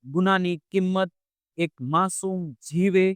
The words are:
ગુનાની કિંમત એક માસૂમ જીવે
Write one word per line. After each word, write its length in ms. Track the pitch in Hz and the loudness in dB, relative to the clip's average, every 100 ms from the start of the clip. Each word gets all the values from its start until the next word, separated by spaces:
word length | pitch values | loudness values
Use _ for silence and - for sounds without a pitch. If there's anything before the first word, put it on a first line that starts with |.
ગુનાની 540 | 131 151 190 190 180 170 | -4 0 2 2 0 -4
કિંમત 540 | _ 196 185 185 185 _ _ _ _ - | _ -2 0 0 -2 _ _ _ _ -4
એક 140 | 170 _ | -4 _
માસૂમ 580 | 127 156 190 - 190 185 165 123 | -2 0 0 -2 -4 -4 -6 -12
જીવે 440 | - 165 196 185 190 | -6 0 2 4 2